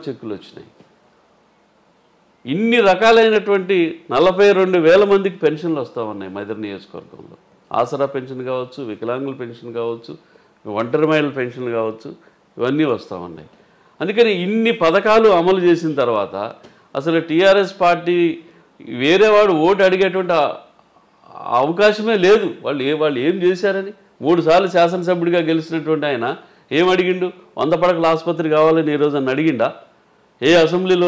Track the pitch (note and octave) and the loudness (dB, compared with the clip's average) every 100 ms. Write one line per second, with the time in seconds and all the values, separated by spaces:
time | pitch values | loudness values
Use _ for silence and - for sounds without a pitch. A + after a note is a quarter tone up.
0 | C#3+ B2+ A2 G2 - - - _ _ _ | -6 -12 -12 -14 -14 -20 -20 _ _ _
1 | _ _ _ _ _ _ _ _ _ _ | _ _ _ _ _ _ _ _ _ _
2 | _ _ _ _ A#2+ E3 A3+ A#3+ G3 F3+ | _ _ _ _ -6 -2 0 2 4 4
3 | A3+ A3+ A3+ G#3+ G3+ G3 F3+ F#3+ E3 - | 4 6 4 2 0 -2 0 0 -2 -4
4 | - B2+ F3 F3+ G3+ F#3+ F#3 F3+ D#3+ F#3 | -6 0 0 4 4 4 2 2 4 4
5 | G3+ G3 F#3+ F3+ D#3 D#3 E3+ D3+ A#2+ B2 | 4 2 0 -2 -4 -2 -6 -6 -6 -8
6 | A2 G2+ F#2+ G2 G#2 G#2+ G#2 F#2+ - F2+ | -8 -8 -12 -10 -10 -10 -10 -12 -14 -20
7 | - - - - _ _ _ A2 A#2+ C#3 | -20 -20 -20 -20 _ _ _ -4 -4 -4
8 | C#3 C#3 B2+ B2+ B2+ B2+ B2+ - A#2+ G2+ | -4 -6 -10 -12 -8 -8 -8 -12 -12 -10
9 | A2+ B2+ C#3 B2 A#2+ A#2 A#2+ A#2 A#2 A#2 | -8 -6 -8 -10 -14 -14 -14 -8 -8 -8
10 | - - _ _ _ _ G#2 G#2 A#2+ D3+ | -14 -20 _ _ _ _ -10 -6 -2 0
11 | D#3 D#3 D3 C3+ B2 A#2+ B2 A#2 A2 A2 | 2 0 0 -4 -8 -8 -6 -4 -4 -8
12 | C#3+ - _ _ _ - A#2+ D3 D3+ G#2+ | -16 -20 _ _ _ -6 -2 0 0 -2
13 | - F#2 F2 E2 D#2 _ _ _ _ - | -6 -12 -12 -16 -20 _ _ _ _ -10
14 | E3 G3+ A#3 F#3 F3+ A3 A3+ - E3 F#3+ | -6 0 2 0 -2 -2 -2 0 0 2
15 | G#3 A3 A3 F3 E3+ F#3+ F3 E3 E3 C#3+ | 2 4 4 4 2 2 2 2 -2 -2
16 | A#2+ A2 G2 F#2+ A2 - - _ _ C#3 | -2 -2 -4 -6 -10 -12 -20 _ _ -8
17 | D3+ E3 D3+ D#3+ G3 G3 F#3 - F3 E3+ | -2 -2 0 2 4 4 0 0 0 0
18 | E3+ F3 E3+ - - _ _ _ - B2 | 0 0 0 -2 -14 _ _ _ -12 -4
19 | C#3 F#3 G#3+ G#3 G#3 D#3+ E3 G3 F#3+ F#3 | 2 4 6 6 4 4 2 4 2 2
20 | F#3+ F#3 F3+ E3 C#3 - - _ _ _ | 0 0 0 0 0 -4 -16 _ _ _
21 | _ _ _ - F#2+ A#2+ C#3+ F3 G#3 G#3+ | _ _ _ -16 -4 0 0 2 2 2
22 | G#3+ G#3+ F3+ G#3+ F3+ B2+ A#2 C#3+ C3+ D3+ | -2 2 4 4 2 -6 -8 -4 -2 -2
23 | D3+ B2+ C#3+ F#3+ F3+ F#3 G3 F#3+ G3 - | -2 -2 -2 0 0 0 -2 -4 -8 -14
24 | _ - C3 F3 D#3 F3 F#3+ F3 E3+ F3+ | _ -8 0 2 4 2 2 2 2 0
25 | F3 F3 E3+ F3 D#3 E3 D#3+ E3 D3+ D#3 | -2 -2 0 0 0 -2 -2 -6 -2 -2
26 | D3 B2+ A#2+ E3 - _ - C#3 F3+ F#3 | -2 -4 -4 -8 -14 _ -6 0 2 2
27 | F3+ F#3 F3+ - - - C#3 E3 F3+ E3+ | 0 -2 -4 -8 -16 -6 -2 2 2 2
28 | E3 D#3+ E3+ E3+ D#3+ D#3 D#3+ D#3+ D3+ D3 | 2 0 -2 -4 0 4 4 4 2 0
29 | D3 C#3+ C3 C3+ D#3+ B2 A#2 - - _ | 0 0 -2 0 0 0 -2 -4 -20 _
30 | _ _ _ - C3 F3 D#3 F3+ F#3 F3 | _ _ _ -4 2 4 4 0 0 2